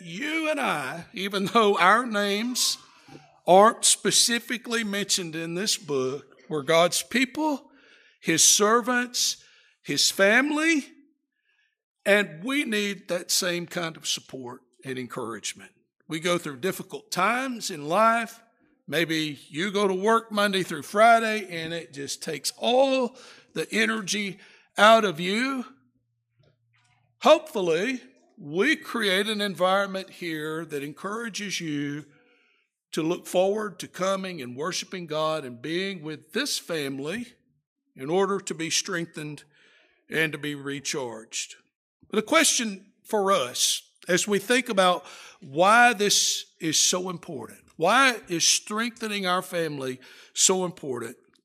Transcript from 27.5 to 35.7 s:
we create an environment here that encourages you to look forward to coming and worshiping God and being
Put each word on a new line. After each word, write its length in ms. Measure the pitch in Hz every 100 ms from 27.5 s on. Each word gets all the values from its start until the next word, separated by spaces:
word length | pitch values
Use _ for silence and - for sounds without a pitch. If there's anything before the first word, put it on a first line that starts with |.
| 220 175 160 226 254 - _ _ -
we 380 | 147 165 254 311
create 520 | - 233 208 185 208
an 120 | 214
environment 680 | 208 160 180 196 196 190 185
here 560 | - 175 156 151 156 165
that 180 | 147
encourages 800 | 143 147 190 220 233 185 202 -
you 420 | 165 147 143 147 - _ _ _ _ _ _ _ _
to 100 | -
look 240 | 160 180 -
forward 540 | 180 190 214 214 -
to 80 | 151
coming 540 | - 190 196 190 175
and 160 | 123 123
worshiping 500 | 170 170 185 185 170
God 380 | 151 156 156 135
and 160 | 117
being 420 | 143